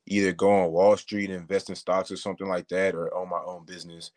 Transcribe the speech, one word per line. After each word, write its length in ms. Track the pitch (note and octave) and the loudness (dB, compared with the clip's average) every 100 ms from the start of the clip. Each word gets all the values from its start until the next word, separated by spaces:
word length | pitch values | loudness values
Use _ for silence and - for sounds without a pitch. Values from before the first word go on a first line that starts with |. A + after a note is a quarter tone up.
| - | -2
either 280 | G2+ G2 | 2 2
go 180 | E2+ - | 4 4
on 220 | G2+ F2 | 6 4
Wall 240 | E2 G2 G#2 | 4 6 4
Street 320 | - G#2 G2 | 0 -6 -6
and 100 | F#2 | -8
invest 300 | E2 F#2+ - | -2 -2 -2
in 60 | F#2 | -8
stocks 360 | - F#2+ F#2 | -2 -2 -2
or 60 | F#2 | -6
something 320 | G2+ F#2 F#2+ | -8 -6 -4
like 180 | F2+ - | -4 -2
that, 280 | F2+ F#2+ E2 | 0 0 -2
or 200 | E2+ F2+ | -4 -6
own 140 | F#2 | -4
my 120 | E2+ F2+ | -6 -6
own 180 | F2 | -12
business, 480 | E2 F2+ F2 E2 - | -14 -18 -16 -18 -20